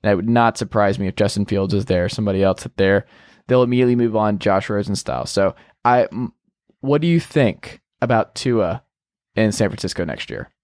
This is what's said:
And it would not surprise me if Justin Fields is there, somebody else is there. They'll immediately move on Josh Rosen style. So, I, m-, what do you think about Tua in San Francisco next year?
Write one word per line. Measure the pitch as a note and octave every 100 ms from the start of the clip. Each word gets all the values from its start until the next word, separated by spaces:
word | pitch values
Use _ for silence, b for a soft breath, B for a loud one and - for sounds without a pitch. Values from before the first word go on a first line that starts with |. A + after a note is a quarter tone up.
And | G#2+
it | G2
would | G#2+
not | A#2+ A#2 -
surprise | G#2+ A2+ G2+ F#2+
me | G2
if | -
Justin | G2+ - G2+
Fields | G2+ F#2+
is | G#2 F#2
there, | F#2 F2+
somebody | - G#2 F#2+
else | G2 F#2 -
is | -
there. | G2 G2 - b b b -
They'll | B2+
immediately | B2 B2 B2+ A#2+
move | A#2 G#2+
on | G#2+ G#2
Josh | G#2 G2 -
Rosen | G#2 G#2 G2
style. | - B1+ -
So, | - F#2+ - b b B2
I, | B2 A#2
m-, | G#2 B2 _ _ _ _ _
what | C3+ D3
do | E3
you | E3+
think | - - A2+ - - - _ _
about | A#2+ A#2 - -
Tua | C3 A#2 F2+ A2+ _ _ _ _ _ -
in | A2
San | G2 G#2
Francisco | - - - E2
next | A#1 -
year? | A1 - _